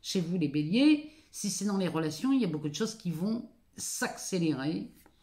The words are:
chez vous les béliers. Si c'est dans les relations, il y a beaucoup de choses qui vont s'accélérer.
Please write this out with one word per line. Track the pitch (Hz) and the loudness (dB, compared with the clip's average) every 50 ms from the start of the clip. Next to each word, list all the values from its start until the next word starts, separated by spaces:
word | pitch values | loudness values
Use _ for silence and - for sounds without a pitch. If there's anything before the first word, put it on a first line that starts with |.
chez | - - - 190 | -8 -2 -2 0
vous | 170 160 180 | 0 0 0
les | 185 156 143 | 0 0 0
béliers. | 135 151 151 151 180 240 277 302 302 294 - - - - - _ | 0 0 0 2 4 6 8 6 6 6 2 -8 -18 -20 -20 _
Si | - - - 208 | -12 -6 -4 -4
c'est | 175 - 196 | -4 -2 -2
dans | 208 196 | 0 0
les | 196 185 | 2 0
relations, | 175 170 160 156 156 151 - - 262 269 | 2 0 0 0 0 -2 0 2 2 4
il | 262 | 4
y | 233 | 4
a | 175 | 2
beaucoup | 151 151 147 151 | 0 -2 -4 -4
de | 147 | -2
choses | - 220 220 - | -2 -2 -4 -4
qui | - - 175 | -6 -6 -4
vont | 160 156 180 208 113 - - - - _ _ _ _ | -4 -2 -2 -2 -2 -2 -6 -10 -18 _ _ _ _
s'accélérer. | - - - - - 247 - - - - - 190 180 170 160 143 127 135 151 170 202 208 - - - - - _ _ | -10 -8 -8 -4 -4 -4 -4 -6 -8 -8 -4 -2 0 2 2 0 0 -2 -2 -2 -4 -6 -8 -14 -20 -20 -20 _ _